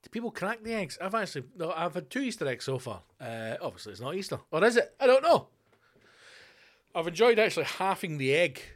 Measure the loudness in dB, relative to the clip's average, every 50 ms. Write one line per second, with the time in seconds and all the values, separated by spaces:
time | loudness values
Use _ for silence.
0 | _ -10 -10 -6 -6 -6 -6 -4 -4 -4 -4 -6 -6 -6 -4 -4 -4 -6 -6 -8
1 | -8 -4 -2 -2 -4 -4 -6 -10 -10 -12 _ -6 -6 -4 -2 -2 -4 -4 -4 -6
2 | -8 -6 -6 -4 -4 -4 -4 -4 -4 -4 -4 -4 -4 -4 -6 -4 -4 -8 -10 -10
3 | -12 _ _ _ -12 -10 -8 -8 -6 -6 -6 -6 -6 -8 -8 -8 -14 -16 -12 -10
4 | -8 -8 -6 -6 -6 -6 -8 -8 -8 _ 0 4 4 6 6 4 2 2 _ _
5 | 4 6 6 6 6 6 4 4 4 _ _ _ _ _ _ _ _ _ _ _
6 | _ _ _ _ -20 -20 -20 -20 -20 -20 _ _ _ _ _ _ _ _ _ -4
7 | -4 -4 2 4 4 6 6 6 4 4 2 -2 -2 -4 -2 -2 0 0 0 -2
8 | -2 -6 -4 -2 2 2 4 4 4 2 0 -6 -18 -18 -20